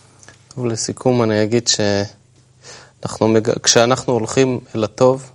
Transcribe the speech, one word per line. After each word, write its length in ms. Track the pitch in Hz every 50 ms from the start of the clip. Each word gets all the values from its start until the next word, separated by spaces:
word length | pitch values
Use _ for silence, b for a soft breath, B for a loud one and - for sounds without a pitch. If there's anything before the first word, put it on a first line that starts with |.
| b b b b b b b b _ - -
טוב, 100 | 127 123
לסיכום 580 | 117 113 104 - - 107 - - 131 123 120 117
אני 200 | 110 107 107 107
אגיד 240 | 104 117 120 117
שאנחנו 1600 | - - - 107 101 101 101 101 104 - _ _ _ _ _ _ _ _ _ - - - - - - _ _ - - - - 107
מג-, 320 | 110 110 110 107 - - - -
כשאנחנו 500 | - - 120 117 120 131 127 - - 127
הולכים 460 | 113 110 - - 139 135 131 123 110 - - -
אל 80 | 113 110
הטוב, 480 | 101 - - 127 127 131 135 135 -